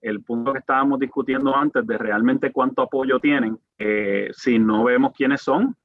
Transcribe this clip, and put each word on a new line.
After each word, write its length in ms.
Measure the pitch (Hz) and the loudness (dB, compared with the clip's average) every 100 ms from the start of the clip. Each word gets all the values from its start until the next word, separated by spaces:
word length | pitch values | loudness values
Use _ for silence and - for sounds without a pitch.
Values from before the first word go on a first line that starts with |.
el 220 | 117 107 | -6 -8
punto 300 | - 117 117 | -6 -4 -4
que 60 | 135 | -6
estábamos 400 | - 135 139 139 | -2 0 2 0
discutiendo 560 | 131 - 131 135 135 135 | -2 -4 -2 0 0 0
antes 300 | 147 135 113 | 0 0 -2
de 100 | 110 | -4
realmente 540 | 107 104 117 135 139 | -2 0 2 2 -2
cuánto 320 | 131 131 131 | 0 -2 0
apoyo 380 | 131 135 135 127 | -2 -2 0 2
tienen, 380 | 147 143 110 110 _ _ | 2 2 0 -4 _ _
eh, 520 | 107 107 104 98 101 | -2 -2 0 -2 -4
si 260 | - - 117 | -4 0 4
no 260 | 110 110 | 4 4
vemos 280 | 117 123 135 - | 4 4 2 0
quiénes 260 | 135 139 | -2 0
son. 340 | - 143 254 254 | 0 0 0 -4